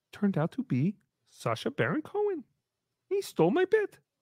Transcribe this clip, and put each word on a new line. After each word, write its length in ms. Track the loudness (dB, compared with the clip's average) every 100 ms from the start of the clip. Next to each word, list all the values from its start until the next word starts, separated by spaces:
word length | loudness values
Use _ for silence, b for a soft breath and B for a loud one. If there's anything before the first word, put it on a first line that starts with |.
| _
turned 240 | -2 0 0
out 140 | -2
to 100 | -4
be 320 | -2 0 0 -2 _ _ _
Sacha 420 | -8 -4 -4 -4
Baron 320 | -2 -2 -2
Cohen. 420 | -4 -2 -2 -4 -10 _ _ _ _ _ -6
He 140 | -6
stole 280 | -4 2 2
my 140 | 4
bit. 340 | 2 2 0 -8 _ _